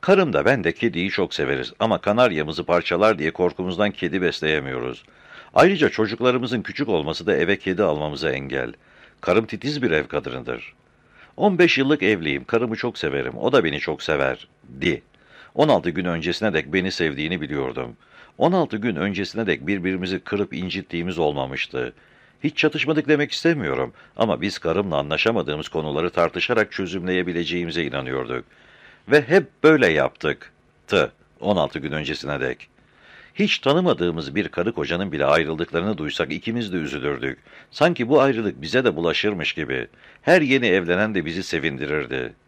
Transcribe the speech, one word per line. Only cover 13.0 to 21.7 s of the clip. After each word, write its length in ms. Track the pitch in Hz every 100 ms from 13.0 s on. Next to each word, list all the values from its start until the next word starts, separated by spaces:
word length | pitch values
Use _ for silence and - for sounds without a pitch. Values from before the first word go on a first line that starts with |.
| 78 69 64 60
o 140 | 64
da 120 | 131
beni 160 | 82 71
çok 240 | 76 76
severdi. 1000 | - 76 67 65 - _ - 64 87 - _ _ _ - - -
On 120 | 151
altı 220 | 110 90
gün 160 | 85 90
öncesine 480 | 85 78 85 107
dek 200 | 80 69
beni 180 | 92 92
sevdiğini 500 | - 82 67 76 90
biliyordum. 560 | 73 71 65 62 62 - _ - - -
On 140 | 151
altı 260 | 185 156 113
gün 180 | 113 82
öncesine 520 | 95 95 98 104 110
dek 200 | 78 69
birbirimizi 520 | 98 90 95 90 92
kırıp 340 | - 101 98
incittiğimiz 680 | - 90 92 - 85 85 85
olmamıştı. 720 | 78 71 65 67 -